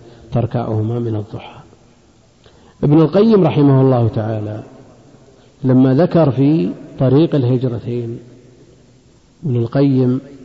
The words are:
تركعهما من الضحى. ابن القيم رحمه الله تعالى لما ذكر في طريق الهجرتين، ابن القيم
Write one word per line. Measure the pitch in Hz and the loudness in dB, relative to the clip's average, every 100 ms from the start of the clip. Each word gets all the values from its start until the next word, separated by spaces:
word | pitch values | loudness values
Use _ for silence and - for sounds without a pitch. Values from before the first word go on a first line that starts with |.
| - - - | -14 -20 -8
تركعهما | 123 110 120 117 107 110 120 | -4 -4 -4 -4 -4 -4 -4
من | 120 107 | -6 -6
الضحى. | 104 107 - - - _ _ _ _ _ _ _ _ _ _ - | -8 -14 -18 -20 -20 _ _ _ _ _ _ _ _ _ _ -6
ابن | 139 156 | 0 2
القيم | 156 190 226 208 | 2 2 4 4
رحمه | 165 139 143 135 | 2 2 4 4
الله | 131 127 110 | 4 2 0
تعالى | 117 107 110 104 107 - - - - _ _ _ _ _ _ | -2 -6 -6 -8 -12 -14 -20 -20 -20 _ _ _ _ _ _
لما | 131 131 131 | 0 2 4
ذكر | 131 180 170 143 | 2 2 2 2
في | 117 143 160 180 285 - - | 2 0 0 -2 -8 -12 -4
طريق | 131 135 165 | 2 2 2
الهجرتين، | 151 120 127 127 113 107 120 117 120 - - - _ _ _ _ _ _ _ _ _ | 0 0 -2 -4 -6 -8 -8 -8 -12 -18 -20 -20 _ _ _ _ _ _ _ _ _
ابن | 165 120 | -6 -4
القيم | 117 139 139 131 123 131 - - | -2 0 2 2 0 -2 -6 -20